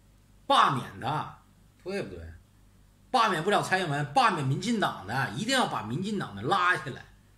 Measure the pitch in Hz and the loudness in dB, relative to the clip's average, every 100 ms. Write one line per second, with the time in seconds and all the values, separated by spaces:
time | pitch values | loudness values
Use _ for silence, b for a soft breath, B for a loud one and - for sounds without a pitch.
0 | _ _ _ _ - 269 196 131 - 95 | _ _ _ _ 2 4 6 2 -4 -8
1 | 113 147 - - _ _ _ _ 180 196 | -4 -4 -6 -14 _ _ _ _ -8 -8
2 | 110 85 82 82 - _ _ _ _ _ | -8 -12 -16 -18 -20 _ _ _ _ _
3 | _ 247 220 165 175 240 - 190 175 143 | _ 2 2 2 2 2 2 0 0 -2
4 | 147 - 233 170 131 160 196 226 156 - | 0 4 4 4 0 0 0 0 0 -2
5 | 92 127 120 104 220 269 196 123 104 143 | -6 -4 -2 -4 0 2 2 -2 -4 -6
6 | 196 202 110 101 120 190 180 175 139 - | -4 -4 -6 -6 0 2 2 0 -4 -12
7 | - - _ | -16 -20 _